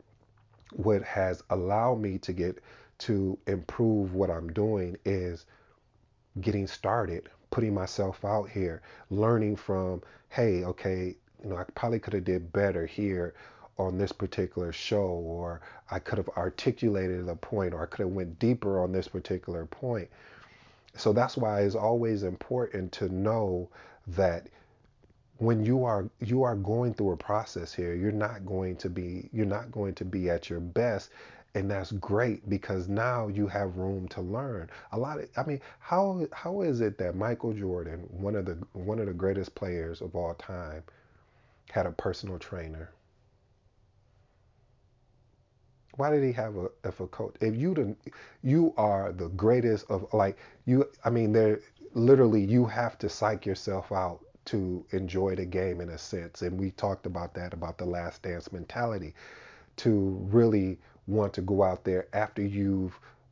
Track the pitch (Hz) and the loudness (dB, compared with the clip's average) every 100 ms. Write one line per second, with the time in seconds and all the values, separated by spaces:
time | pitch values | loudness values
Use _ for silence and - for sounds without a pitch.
0 | _ _ _ _ _ _ - - 98 101 | _ _ _ _ _ _ -12 -2 2 2
1 | - - 95 90 - 92 90 104 120 117 | 2 0 0 -2 -2 -2 2 2 2 2
2 | 104 95 - 90 87 - - - - - | 0 -4 -4 -2 -2 -4 -12 -20 -20 -8
3 | - 101 95 95 - 98 82 - 113 107 | 0 2 2 -2 -2 -4 -4 0 2 4
4 | 95 92 92 82 82 80 107 104 90 87 | 2 2 0 0 -2 0 2 2 -2 -4
5 | - 98 90 85 - _ _ _ _ _ | -2 0 -2 -6 -12 _ _ _ _ _
6 | _ _ _ - 95 101 95 - 95 113 | _ _ _ -4 0 0 0 -2 0 2
7 | 98 85 - - _ - 110 101 92 - | 0 -4 -8 -18 _ 0 2 2 -2 -2
8 | 98 - 101 107 98 101 90 80 - - | -2 -2 -2 0 -2 -2 -2 -4 -12 -20
9 | - 98 110 117 107 104 - 95 92 90 | -6 2 4 4 2 -2 -2 -2 -2 -4
10 | - - _ - 117 90 90 90 98 92 | -8 -20 _ 0 2 2 0 -4 -2 -2
11 | 90 90 _ - 107 90 90 - 120 113 | -4 -6 _ -14 -8 -8 -8 -4 -2 -2
12 | - 101 87 92 87 95 101 87 82 - | 0 -2 2 0 0 2 2 2 -2 -2
13 | 101 92 87 - - - - - 92 92 | -2 0 -4 -8 -18 -20 -12 -4 -2 0
14 | 98 - 98 - 92 - 87 98 - 107 | -2 -2 -4 -2 -2 -2 -4 -6 -2 0
15 | 95 87 82 85 87 85 - - - 92 | 0 -2 -4 -6 -6 -8 -14 -20 -10 -8
16 | - 104 - - 87 - - 120 117 101 | -4 -2 -2 -2 -2 -2 -2 0 2 2
17 | 92 90 90 82 - 107 92 85 87 - | 0 -2 -4 -6 -4 -2 -2 -2 -6 -4
18 | 95 95 87 80 117 120 104 95 90 92 | -2 -2 -4 0 2 2 2 2 2 0
19 | - 95 - 92 - 85 80 - 127 113 | -2 -6 -4 -4 -4 -8 -8 -6 -4 -4
20 | 87 - - - - - - _ _ - | -6 -14 -20 -20 -20 -20 -20 _ _ -2
21 | 110 107 127 - 113 104 101 98 107 120 | 2 4 4 2 0 4 2 4 2 2
22 | 117 104 95 92 - 123 117 101 92 - | 2 0 -2 -4 -4 -2 -2 -4 -6 -4
23 | 95 92 101 113 104 90 90 - - - | -2 0 2 2 2 0 -4 -12 -20 -18
24 | - 87 92 85 - - _ _ _ _ | -4 2 4 2 -4 -20 _ _ _ _
25 | _ _ _ - 113 113 107 131 123 104 | _ _ _ 0 2 4 4 2 2 0
26 | 95 - 98 123 127 107 98 113 123 110 | -2 -6 0 2 2 2 0 2 0 2
27 | 101 85 - 104 113 95 85 - 87 87 | 0 0 0 -2 -2 -8 -8 -6 -4 0
28 | 101 104 104 110 92 95 92 90 95 90 | 0 0 -2 -4 -6 -4 -2 -4 -6 -6
29 | 87 90 - 110 101 101 120 110 101 90 | -6 -8 -6 -2 0 -2 -4 -6 -6 -6
30 | 95 95 90 85 - 85 87 95 120 101 | -6 -2 0 0 -2 -8 -4 0 0 0
31 | - - - - - 104 98 98 92 101 | -6 -16 -20 -20 -8 -4 -2 -2 -4 -6
32 | - 101 123 107 101 98 - 95 90 101 | 0 2 2 0 -2 -2 -2 -2 -2 0
33 | 123 123 110 101 101 101 98 90 92 98 | 0 0 -2 0 0 0 -2 -2 -4 -4
34 | 92 - 90 107 139 107 82 - - 110 | -6 -6 -6 -4 -4 -6 -10 -14 -10 -6
35 | 135 151 - - 147 143 - - - 175 | -4 -6 -8 -6 -4 -6 -8 -18 0 2
36 | 196 185 156 - 165 196 175 123 110 104 | 2 0 -4 -6 -6 -2 0 2 2 0
37 | 90 90 110 120 117 107 98 90 85 85 | -2 0 -2 -2 -2 -2 -2 -4 -4 -8
38 | 87 90 98 104 92 85 - - 92 113 | -10 -6 -2 -2 -2 -6 -8 -8 -4 -2
39 | 101 87 95 98 92 - 95 87 82 82 | -2 0 0 0 -2 -6 -6 -4 -4 -6
40 | 87 87 85 85 - 90 82 78 - - | -8 -4 -4 -6 -10 -10 -8 -10 -14 -20
41 | _ _ _ _ _ _ - - 87 82 | _ _ _ _ _ _ -6 -2 0 -2
42 | 98 90 98 90 - 92 82 80 82 - | -4 -4 -6 -10 -10 -10 -8 -10 -12 -18
43 | _ _ _ _ _ _ _ _ _ _ | _ _ _ _ _ _ _ _ _ _
44 | _ _ _ _ _ _ _ _ _ _ | _ _ _ _ _ _ _ _ _ _
45 | _ _ _ _ _ _ _ _ _ - | _ _ _ _ _ _ _ _ _ -2
46 | 143 151 135 113 110 104 92 - 95 - | 2 4 4 0 -2 -4 -6 -6 -8 -6
47 | 92 - 107 - 113 113 160 170 107 107 | -8 -8 -8 -2 0 2 0 0 -2 -4
48 | - - - - 131 151 165 - 107 98 | -12 -18 -20 -4 2 6 6 4 2 2
49 | 98 90 85 92 107 123 117 107 - 98 | 0 -4 -6 2 6 6 6 2 0 -4
50 | 95 107 98 - - - - 127 139 - | 0 2 2 0 -12 -6 2 4 4 0
51 | 117 117 110 110 110 107 - - - - | 0 2 4 6 6 4 -2 -20 -6 4
52 | 117 135 120 107 98 120 117 117 120 - | 8 10 10 6 6 6 4 2 -4 -4
53 | 104 - 107 104 104 95 - 95 - 98 | -6 0 0 0 -2 -4 -4 -4 -2 -2
54 | 90 85 - - - 110 92 90 - 95 | -2 -4 -14 -20 -4 -2 0 -4 -4 -4
55 | 92 95 95 92 90 90 92 87 85 82 | -2 0 0 0 -2 -2 -2 -2 -6 -10
56 | - 95 85 - 90 92 95 - 101 95 | -8 -8 -8 -6 -4 -2 -2 0 -2 -2
57 | 95 85 85 - 90 87 85 - 90 87 | -4 -6 -6 -8 -8 -6 -8 -6 -4 -4
58 | 85 - 95 87 - 92 85 117 120 107 | -6 -8 -8 -8 -8 -10 -8 -4 -4 -4
59 | 78 - - - - - - - 123 107 | -8 -14 -20 -20 -20 -20 -20 -2 4 4
60 | 98 95 95 113 117 107 95 90 - - | 4 0 4 6 6 6 2 -2 -10 -14
61 | - 104 101 - 95 98 95 92 - 92 | -2 0 2 0 0 4 4 2 0 0
62 | - 104 107 - 101 101 98 95 92 - | 0 -2 -2 -2 -4 0 0 0 -2 -6
63 | - - _ | -18 -20 _